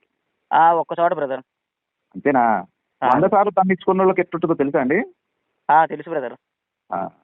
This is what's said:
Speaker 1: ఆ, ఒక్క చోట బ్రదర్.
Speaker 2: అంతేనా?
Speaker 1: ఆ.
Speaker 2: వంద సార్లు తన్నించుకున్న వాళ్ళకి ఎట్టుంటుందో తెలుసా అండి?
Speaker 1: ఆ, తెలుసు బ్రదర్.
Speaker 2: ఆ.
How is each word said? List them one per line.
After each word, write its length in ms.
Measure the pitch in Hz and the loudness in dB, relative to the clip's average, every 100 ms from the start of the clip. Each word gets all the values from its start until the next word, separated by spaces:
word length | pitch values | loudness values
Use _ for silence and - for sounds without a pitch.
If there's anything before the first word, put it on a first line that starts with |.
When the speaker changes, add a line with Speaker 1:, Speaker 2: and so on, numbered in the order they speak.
| _ _ _ _ - | _ _ _ _ -2
Speaker 1:
ఆ, 200 | 147 165 | 2 4
ఒక్క 240 | 170 151 170 | 2 -2 -2
చోట 120 | 170 | -2
బ్రదర్. 280 | 165 135 135 - _ _ _ _ _ _ | -2 -6 -8 -12 _ _ _ _ _ _
Speaker 2:
అంతేనా? 260 | 92 123 123 117 101 92 _ _ - | -6 -2 2 2 0 -4 _ _ -4
Speaker 1:
ఆ. 60 | 127 | 0
Speaker 2:
వంద 160 | 131 | 2
సార్లు 260 | 185 202 208 | 2 2 2
తన్నించుకున్న 500 | 190 190 185 - 190 | 0 0 0 0 2
వాళ్ళకి 200 | 190 185 | 2 0
ఎట్టుంటుందో 340 | 175 170 170 | -4 -4 -2
తెలుసా 260 | 165 139 151 | -2 -2 0
అండి? 240 | 127 175 370 _ _ _ _ _ - | 0 -2 -4 _ _ _ _ _ 2
Speaker 1:
ఆ, 140 | 156 | 2
తెలుసు 260 | 156 151 170 | 2 -2 -8
బ్రదర్. 220 | 156 123 120 _ _ _ _ - | -8 -8 -12 _ _ _ _ -10
Speaker 2:
ఆ. 160 | 90 87 - | -8 -8 -12